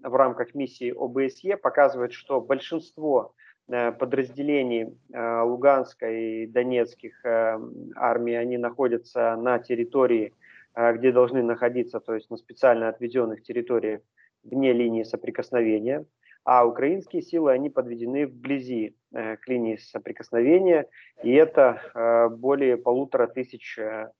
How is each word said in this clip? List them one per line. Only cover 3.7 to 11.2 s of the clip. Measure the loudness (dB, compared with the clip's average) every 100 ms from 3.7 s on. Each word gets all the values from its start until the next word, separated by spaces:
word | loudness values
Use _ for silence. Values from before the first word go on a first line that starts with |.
| -2 -2
подразделений, | -2 -4 -2 -4 -4 -2 0 0 -2 -6 -12 _
э, | -8 -4 0
Луганской | 0 2 4 4 0 -6 -6 -4 -6 -6
и | -4
Донецких, | -2 0 0 -2 -4 -20 _ -2
э, | 0 0 -2 -8 -16 -16 -4
армий, | 0 0 -2 -2
они | -4 -4
находятся | -4 -2 0 -2 -4 -2 0 0
на | 0 -2
территории, | -2 -4 -2 2 4 2 -2 _ _ -20 _
э, | 0 0
где | 2 2
должны | 4